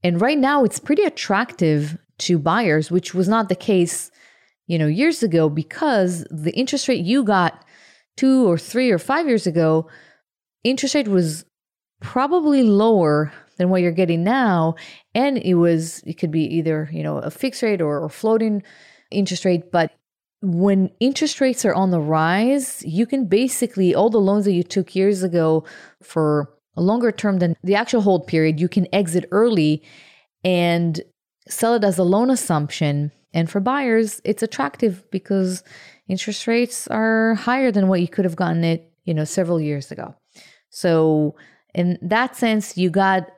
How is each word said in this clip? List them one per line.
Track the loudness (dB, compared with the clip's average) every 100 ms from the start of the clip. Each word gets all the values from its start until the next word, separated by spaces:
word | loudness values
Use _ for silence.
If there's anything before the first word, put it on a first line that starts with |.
And | 0 0
right | 0 2
now, | 2 2
it's | 2 -2
pretty | -2 0
attractive | 0 -2 -4 -2 -2 -2 0 2 -2 -10 _ _
to | -2 0
buyers, | 2 0 2 0 0
which | -2 -2
was | -2 0
not | 0 0
the | -4
case, | 0 2 2 -2 -12 _ _ _ _ _ _
you | 0
know, | 0
years | 2 0 0
ago, | 0 2 2
because | 0 -6 -4 0 2 0 -2 -8
the | -6 -6
interest | -2 -2 -2 -2
rate | -2
you | 0 0
got | 2 2 2 -2 _ _ -20 _ _ -2
two | 2 4 4
or | 0
three | -2 -2 0
or | 0
five | 0 -2 0
years | 0 0
ago, | 0 2 2 -2 -14 -20 _ _ _ _ _
interest | -4 -2 0
rate | -2 2
was | 0 0 -4 -14 _ _ _ _ _
probably | -6 -2 0 2 2 4
lower | 4 4 4 4 4 2 0 -8 _ _
than | 0
what | 2
you're | 0
getting | 0 0 0
now. | 0 2 2 2 0 -2 -10 -20 _ -2
And | 0 0
it | 0 4
was, | 4 2 -2 -12 -14
it | -6
could | -4
be | -2
either, | -2 -2 -2 -4 -4
you | -8
know, | -6 -6
a | -8
fixed | -6 -8 -4
rate | -4 -2
or, | -2 -2
or | -6
floating | -6 0 0 0 -2 -6 -20 -20 _ _
interest | -4 -2 -2 0
rate. | 0 0
But | -2 -2 _ _ _ _ _
when | -4 0 2 2 0 _
interest | -2 0 -4 0
rates | -2 0
are | 0
on | 0 0
the | 0
rise, | 0 0 2 2 2 0 -2 -10 -6
you | -2 -2
can | -2 0
basically, | 0 0 -2 -4 0 2 4
all | 2
the | 2
loans | 2 2 2
that |
you | 0
took | 0 -4 -4 0
years | 0 0
ago | -2 0 2 0 -2 -20 -20 _
for | -8 -2 0 0 -2 _ _ -2
a |
longer | 0 2 0
term | 0 -2 0
than | 0 -2
the | 0 0
actual | 0 0
hold | 2 2 0
period, | 0 2 2
you | 0
can | 0 0
exit | 0 0 -2 -2
early | 2 2 2 2 0 -4 -20 -20 _ _ _
and | -2 0 2 0 0 -4 -10 _ _ _ _
sell | -4 0 2
it |
as | 2 2
a |
loan | 2 2 2
assumption. | 0 0 -2 -2 -2 -2 -2 -4 _ _
And | -4 -2
for | -2
buyers, | -2 -2 0 0 0 -4 -6
it's | -4
attractive | -4 -4 -6 -2 -2 -2 _
because | -10 -4 -2 -2 -4 -12 -20 -20 -20 _
interest | -6 -6 -8 -2
rates | 0 0 -4 -6
are | -2 0 2 2 0
higher | 0 0 2
than | 2 2
what | 2
you | 0
could | -2 -2
have | -2
gotten | -2 0
it, | 0 -2 -6 _ -6
you |
know, | -4
several | -2 -2 -2 -2
years | -2 -6 -8
ago. | -14 -14 -18 _ -20 -20 _ _
So | -4 0 2 4 2 0 -4 -20 _ _
in | -4 -2 -2
that | -2 0 -2 -2
sense, | 0 0 -2 -2
you | 0
got | 2 2 2 -2